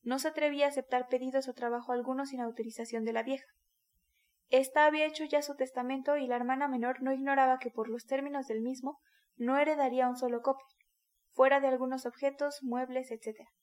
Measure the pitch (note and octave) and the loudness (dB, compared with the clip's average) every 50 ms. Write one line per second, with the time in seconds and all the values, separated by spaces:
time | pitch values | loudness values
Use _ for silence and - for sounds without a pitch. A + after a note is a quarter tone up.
0 | _ A#3+ B3+ C4+ C4 D#4 D#4 D#4 D4+ D4 C#4+ C#4+ C#4+ C#4+ C#4 C#4 B3+ _ - B3+ | _ -4 -4 -2 -2 -2 -2 2 0 0 4 4 2 2 2 -2 -4 _ 0 -2
1 | B3 B3 B3+ B3+ B3+ C4 B3+ C4+ C4 C4 A#3+ - A#3+ A#3+ A#3+ A#3+ A#3+ B3 B3 B3 | 0 0 -2 -2 -2 0 -2 -2 -2 -2 -8 -6 -4 -4 -4 -4 -4 -4 -4 -2
2 | A#3+ C4 C4 C4 C#4 C#4 C4+ B3 A#3+ A#3 A#3 - A3+ A3+ - - A#3 A3+ A#3 A3+ | -2 -2 -2 -4 -4 -6 -6 -6 -6 -6 -6 -6 -8 -8 -6 -10 -10 -6 -4 -4
3 | A3 A3+ A3+ A3+ A3+ C4 C4+ C4 - _ _ _ _ _ _ _ _ _ _ _ | -4 -2 -2 -2 -2 -2 -4 -6 -6 _ _ _ _ _ _ _ _ _ _ _
4 | _ _ _ _ _ _ _ _ _ _ - C4 C4+ C4 - D4+ D4+ D4+ D4+ D#4 | _ _ _ _ _ _ _ _ _ _ 4 4 4 4 4 6 6 6 6 4
5 | D#4 D#4 D4+ D#4 D#4 D4 D4 D4 C#4+ - C#4+ - C4 B3+ - B3+ B3 B3 C4 C4+ | 2 0 0 -4 -6 0 0 0 0 0 -4 -4 -4 -4 -4 -6 -4 -4 -4 -4
6 | C4 - D4 D4 C#4+ B3 B3 B3 B3 A#3+ C4 C4 C#4+ C#4+ C4 B3 A3+ B3 B3+ B3+ | 0 0 0 0 0 0 -2 -2 0 -2 -2 0 0 -2 -2 0 -2 -2 -2 -2
7 | C4 C4 C4+ C4 C4+ C#4 C#4 C4+ C4+ C4 B3+ B3+ - B3 - - A3 A#3 A3 A#3+ | -2 -2 -2 -2 0 0 4 4 6 4 4 2 -2 -8 -6 -6 -6 -4 -6 -8
8 | - - C4+ C4+ C#4 C#4+ C#4+ C#4+ C4 B3+ A3+ A3 A3+ B3 C4 C4 B3+ C4+ D4 _ | -6 -4 -4 -4 -2 -4 -6 -6 -6 -4 -4 -4 -4 -4 -6 -6 -8 -10 -10 _
9 | _ _ _ _ _ _ _ _ A#3 A#3+ C4 C#4 D4 D4+ D#4 D4+ C#4 C4 B3 B3+ | _ _ _ _ _ _ _ _ -2 2 2 4 4 2 2 2 2 2 2 2
10 | B3+ B3 B3 B3 B3+ B3 A#3+ A#3 A#3+ C#4 C4+ C4+ - _ _ _ _ _ _ _ | 2 2 0 -2 -2 -2 -2 0 0 0 -2 -2 -4 _ _ _ _ _ _ _
11 | _ _ _ _ _ _ _ - C4 C4+ C#4 C#4 C4+ C4+ C4 B3+ B3+ B3+ B3+ C4 | _ _ _ _ _ _ _ 4 6 6 6 4 4 2 0 0 0 -2 -4 -4
12 | B3+ A#3+ A#3 - C#4 C#4 C#4 C#4 C#4+ D4 C#4+ - C4+ B3+ A#3 B3 B3+ B3+ B3+ C4 | -6 -8 -8 -2 -2 -2 -2 0 -4 -4 -4 -6 -6 -4 -4 -4 -4 -4 -4 -8
13 | B3+ B3+ A3+ A3 - A3 A3 G#3+ A3+ _ _ _ | -6 -6 -12 -10 -10 -12 -12 -12 -18 _ _ _